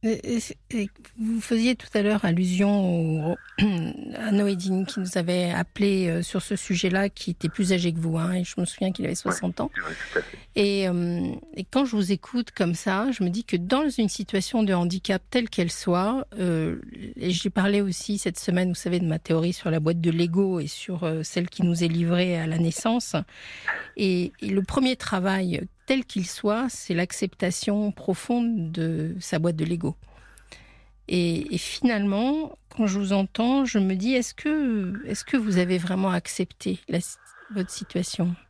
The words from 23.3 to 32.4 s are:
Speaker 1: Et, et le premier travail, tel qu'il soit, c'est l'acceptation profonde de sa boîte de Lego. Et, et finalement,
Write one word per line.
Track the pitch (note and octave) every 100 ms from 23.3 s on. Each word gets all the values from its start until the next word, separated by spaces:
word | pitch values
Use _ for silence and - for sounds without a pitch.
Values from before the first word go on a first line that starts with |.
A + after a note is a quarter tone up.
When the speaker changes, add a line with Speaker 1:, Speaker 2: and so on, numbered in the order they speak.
| - - - - - - -
Speaker 1:
Et, | G3 F3+ F3 -
et | G#3
le | G3
premier | F#3+ - C4 B3+
travail, | - G3 F#3 F#3+ F#3 E3+ F#3 _ -
tel | C4+
qu'il | B3 - F3
soit, | - G#3 G#3+ B3+
c'est | - -
l'acceptation | E3+ F3+ - F#3+ - F#3 F3+ - G#3 G#3
profonde | - - F#3 - A#3+ A#3 A3+ E3
de | E3 E3 E3 D#3+ F3+
sa | - E3
boîte | E3 D#3+
de |
Lego. | D#3 E3+ E3+ D#3+ - - - - - - - - - _ -
Et, | F3+ E3+ E3 -
et | F3
finalement, | - - B3 A3 G3+ G3 B3 D4+